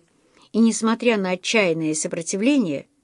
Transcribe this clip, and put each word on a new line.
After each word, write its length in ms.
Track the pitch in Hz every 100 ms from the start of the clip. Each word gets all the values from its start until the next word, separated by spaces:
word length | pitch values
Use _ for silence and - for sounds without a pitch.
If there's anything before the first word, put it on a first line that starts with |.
| _ _ _ _ _
и, 80 | 208
несмотря 580 | 226 214 220 226 240 214
на 140 | 185
отчаянное 640 | 185 - 226 185 160 156 156
сопротивление, 920 | 175 175 165 190 233 294 185 - - _